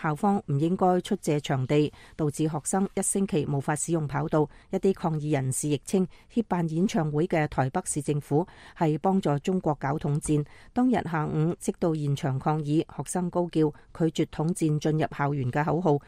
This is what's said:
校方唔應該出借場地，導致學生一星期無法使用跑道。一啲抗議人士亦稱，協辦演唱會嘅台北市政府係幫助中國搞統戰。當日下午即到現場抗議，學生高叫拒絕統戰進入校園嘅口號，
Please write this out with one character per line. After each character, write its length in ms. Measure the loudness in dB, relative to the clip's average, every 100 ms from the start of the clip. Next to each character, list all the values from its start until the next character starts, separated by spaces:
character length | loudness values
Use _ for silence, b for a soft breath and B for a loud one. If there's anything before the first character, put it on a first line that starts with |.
校 140 | -2
方 280 | 0 2 0 0
唔 80 |
應 200 | 0 0 2
該 200 | 2 2
出 120 | 0 -4
借 220 | 0 -2
場 260 | 0 -2 2
地， 260 | 2 2 B B -4
導 140 | -2
致 180 | 0 -2
學 100 | -2
生 240 | -2 -2 0
一 80 | -2
星 240 | -2 0 0
期 180 | 0
無 160 | 0 -2
法 160 | -2 -2
使 160 | 0
用 160 | -2 -2
跑 180 | -4 0
道。 220 | 2 2 b b
一 80 | 0
啲 160 | 0
抗 260 | 0 -2 -2
議 100 | 0
人 220 | 0 0
士 160 | -2 -2
亦 80 | -2
稱， 240 | 0 0 0 b b
協 100 | -4 -2
辦 180 | 0 0
演 180 | 0 0
唱 240 | 0 0
會 140 | 0 0
嘅 200 | 0 0
台 200 | 0 -2
北 140 | -2
市 160 | -4 -4
政 180 | -2 -2
府 280 | 2 0 0 B B
係 220 | -2 0 2
幫 240 | 2 2
助 180 | 2 0
中 200 | 0 0
國 140 | 0
搞 240 | -2 -2 -2
統 200 | -2 -2
戰。 240 | 0 0 0 B B
當 160 | 0 2
日 60 | 2
下 220 | 0 -2 -2
午 280 | 0 -2 -2
即 120 | -6 -2
到 160 | 0
現 220 | 0 -2 -2
場 220 | -2 -2
抗 200 | -2 -2
議， 140 | 0 0
學 240 | 0 -8
生 240 | -6 -4 -2
高 140 | -2 0
叫 200 | 2 0 0 b -2
拒 260 | -2 0
絕 20 | -4
統 200 | -2 -2
戰 240 | 0 0 0
進 140 | 0
入 80 | 0
校 300 | -2 -2 -2
園 180 | 0 -2
嘅 100 | 0
口 160 | 0 0
號， 160 | 2 0